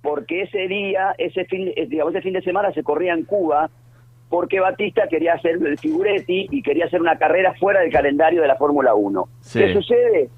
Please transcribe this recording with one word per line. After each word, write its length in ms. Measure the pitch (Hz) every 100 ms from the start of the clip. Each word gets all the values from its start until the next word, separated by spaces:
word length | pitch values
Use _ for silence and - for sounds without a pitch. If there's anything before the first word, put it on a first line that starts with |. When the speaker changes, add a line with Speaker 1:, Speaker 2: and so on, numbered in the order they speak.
Speaker 1:
Porque 420 | 147 143 - 170
ese 240 | 190 202 185
día, 480 | 196 196 190 190 190
ese 280 | 165 185 175
fin, 260 | 185 190 156
eh, 120 | 165
digamos, 260 | 156 151
ese 80 | 180
fin 120 | 180
de 80 | 185
semana 280 | 180 185 202
se 100 | 156
corría 300 | 151 147 180
en 100 | 170
Cuba 480 | - 202 165 147 160 _ - - - _ _
porque 300 | 175 175 190
Batista 480 | 185 185 208 - 196
quería 260 | 160 165
hacer 220 | 165 170 170 165
el 140 | 147
figuretti 680 | 156 160 202 202 - 180 196
y 100 | 143
quería 240 | - 143 170
hacer 160 | 175
una 160 | 165 160
carrera 380 | 156 180 185 -
fuera 200 | 202 196
del 120 | 165
calendario 500 | 156 143 143 160 170
de 60 | 147
la 80 | 131
Fórmula 380 | 143 147 127
uno. 360 | 104 101 98 - -
Speaker 2:
Sí. 200 | - 117
Speaker 1:
¿Qué 140 | 101
sucede? 560 | 92 - 240 240 165 123